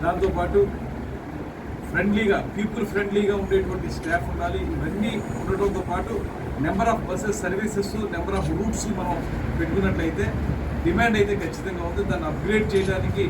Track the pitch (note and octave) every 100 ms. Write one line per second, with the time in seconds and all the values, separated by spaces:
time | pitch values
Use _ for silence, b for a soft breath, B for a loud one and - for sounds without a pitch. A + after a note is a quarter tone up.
0 | E3 F3+ G3 F3 F3 G3+ G3+ - - -
1 | - - - - - - - - - E3
2 | G3 G#3 G#3+ F#3 C3+ - G#3 - - F#3+
3 | G3+ G3+ G3+ G3+ G3+ F#3+ F#3 F#3 E3+ -
4 | D#3+ E3+ - - - - - D3+ - G3
5 | A3 G#3+ - - F3+ F#3+ G3+ F3+ F3+ F3+
6 | F3+ G3+ - - - - D3 F#3+ A#3 -
7 | C3+ F#3 G#3+ F#3+ F3+ G3 G#3+ G3 G3 G#3+
8 | G3+ E3+ E3+ G3 F#3 E3 A3 G#3+ G#3+ F#3+
9 | F3+ E3 - - - - - - F#3+ E3
10 | D#3+ D#3 G#3 - - - - - E3 G3+
11 | A#3 A3 G3+ G3+ E3 - F#3+ F3+ E3+ F#3
12 | G3+ E3+ D#3 D3 F3 G#3+ G3+ G3 F#3 F#3+
13 | - - F#3